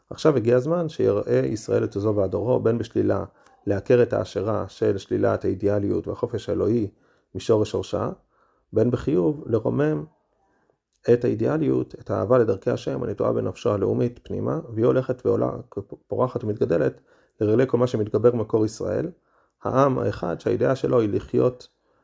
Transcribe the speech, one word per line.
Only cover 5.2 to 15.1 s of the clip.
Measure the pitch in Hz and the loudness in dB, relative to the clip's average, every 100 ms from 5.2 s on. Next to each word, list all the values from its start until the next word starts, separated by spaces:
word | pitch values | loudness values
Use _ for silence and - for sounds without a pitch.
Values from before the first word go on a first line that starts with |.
| 104 104 | 0 0
האידיאליות | 95 95 101 104 101 95 92 | -2 -2 0 0 0 -2 -4
והחופש | 92 - 104 - | -6 -6 -4 -4
האלוהי | 92 95 120 101 - _ _ _ | -2 0 0 -2 -8 _ _ _
משורש | 95 - 110 104 | -6 0 2 2
שורשה, | 98 95 92 120 190 _ _ _ _ _ | -4 -4 -4 -4 -8 _ _ _ _ _
בין | - 120 | 0 2
בחיוב | 123 - 170 165 147 131 | 0 0 0 0 -2 -2
לרומם | 117 120 120 151 151 156 _ _ _ _ _ _ _ _ _ - | -2 0 0 0 -2 -6 _ _ _ _ _ _ _ _ _ 2
את | 120 | 4
האידיאליות, | 120 110 117 156 139 127 127 - | 4 0 0 0 0 0 -2 -8
את | - | -4
האהבה | 101 98 127 | -2 2 4
לדרכי | 110 - - | 4 0 -2
השם | 120 - 135 | -2 -2 -4
הנטועה | 120 104 113 | -4 -2 0
בנפשו | 117 107 - 117 | 0 -2 -2 -2
הלאומית | 104 101 113 123 123 | 0 0 0 -2 -4
פנימה, | - 98 107 147 165 | -10 -6 -4 -4 -6
והיא | 110 123 | 0 2
הולכת | 131 131 | 2 0